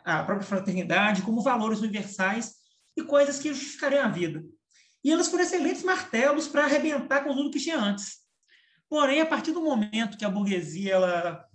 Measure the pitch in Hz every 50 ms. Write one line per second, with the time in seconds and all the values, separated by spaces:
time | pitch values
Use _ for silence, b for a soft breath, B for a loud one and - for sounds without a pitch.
0 | - 175 165 - - - 202 196 - - 202 185 190 196 180 185 170 165 165 190
1 | 208 214 208 185 - 226 226 240 - 269 247 220 214 220 220 202 226 214 196 208
2 | 185 - - - 185 196 214 233 226 - - b b b b b b b b 311
3 | - - 285 285 285 285 277 - - 302 277 254 - - - - 302 277 277 285
4 | 254 214 156 175 170 160 147 156 - - - _ _ b b b b b b b
5 | - 277 330 349 - - - 339 359 349 370 349 269 339 381 - - 370 370 -
6 | - - - 226 262 285 294 302 - - - 285 294 277 285 285 254 311 294 254
7 | - - 269 285 285 302 262 277 285 - - 285 - 330 330 262 208 202 202 202
8 | - - - - _ _ _ _ b b b b b b b b b _ 302 302
9 | 285 262 277 311 320 320 302 - - 320 320 349 320 302 262 220 214 208 214 226
10 | 233 202 - - 214 202 185 202 202 196 190 180 160 151 156 190 196 190 190 190
11 | 185 180 175 170 175 170 160 - - _